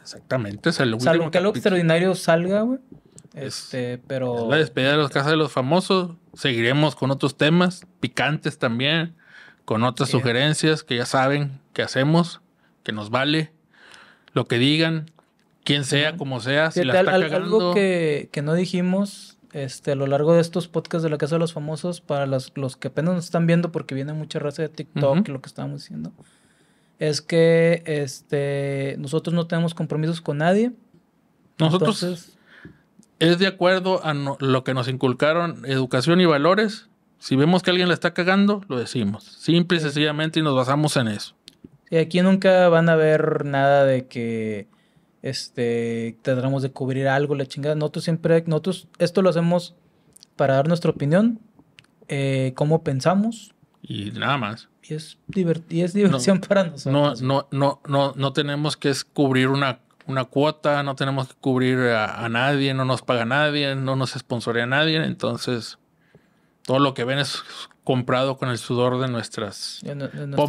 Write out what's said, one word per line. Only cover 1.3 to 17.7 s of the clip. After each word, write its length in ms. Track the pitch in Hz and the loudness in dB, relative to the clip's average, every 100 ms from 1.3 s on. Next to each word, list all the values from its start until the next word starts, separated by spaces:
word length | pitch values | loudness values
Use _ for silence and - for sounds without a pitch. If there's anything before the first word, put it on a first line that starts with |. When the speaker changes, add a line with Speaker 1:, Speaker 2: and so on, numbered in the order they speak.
Speaker 2:
que 60 | 180 | 0
algo 140 | 196 | 0
Speaker 1:
capítulo. 80 | 202 | 0
Speaker 2:
extraordinario 560 | 214 180 165 170 185 180 | 0 2 2 2 2 0
salga, 460 | - 165 180 202 | 2 2 2 0
güey. 180 | 233 262 - - _ - - 143 | 0 -4 -8 -20 _ -20 -20 -14
Speaker 1:
Es, 300 | 135 - - | -12 -12 -10
Speaker 2:
Este, 360 | 131 123 123 - | -6 -6 -8 -8
pero 380 | 135 123 120 117 | -6 -4 -2 0
Speaker 1:
es 40 | |
la 80 | 151 | 0
despedida 340 | 151 135 135 | 0 0 2
de 40 | 147 | 2
las 140 | 143 | 2
Casas 200 | 143 143 | 0 2
de 60 | 156 | 2
los 140 | 147 | 2
Famosos. 640 | 143 131 175 185 190 175 170 _ | 0 0 0 2 0 -2 -10 _
Seguiremos 600 | - 143 117 117 143 151 - | -6 -2 0 2 4 2 2
con 160 | 131 | -2
otros 260 | 135 139 - | 0 -2 2
temas 480 | 147 175 180 180 - - | 4 4 2 -2 -14 -8
picantes 580 | 123 - 131 151 156 - | -6 -2 -2 -2 -6 -4
también, 560 | 131 117 139 160 165 - _ - - _ | -2 0 -2 -2 -4 -10 _ -20 -20 _
con 200 | - 110 | -4 0
otras 260 | 123 117 135 | 0 0 0
Speaker 2:
Sí. 40 | 135 | 0
Speaker 1:
sugerencias 680 | 120 117 151 151 160 156 | 0 0 0 2 0 0
que 140 | - 120 | -2 -6
ya 80 | 117 | -2
saben 560 | 135 135 147 143 135 _ | 0 2 0 -4 -8 _
que 100 | - | -6
hacemos, 580 | 110 131 143 165 170 - _ _ _ _ | -4 0 2 4 2 -4 _ _ _ _
que 100 | - | -10
nos 180 | 107 104 | -8 -4
vale 400 | 123 143 156 156 _ _ _ - - - _ _ | -2 0 0 -2 _ _ _ -20 -20 -20 _ _
lo 120 | 131 123 | -4 0
que 120 | 120 | 2
digan, 540 | 135 156 160 160 156 _ _ _ _ _ | 2 2 0 -2 -8 _ _ _ _ _
quien 200 | - 143 | -2 -2
sea, 280 | 135 143 151 | 0 0 0
Speaker 2:
Ujú. 80 | 165 | -4
Speaker 1:
como 200 | 139 127 | -6 -6
sea, 320 | 120 143 160 | -2 0 2
si 80 | 175 | 0
Speaker 2:
Fíjate, 120 | 131 | 2
Speaker 1:
la 60 | 185 | 4
está 140 | 185 185 | 4 4
Speaker 2:
al-, 80 | |
al-, 60 | 156 | 2
Speaker 1:
cagando. 280 | 185 196 220 | 0 2 2
Speaker 2:
algo 160 | 175 | 2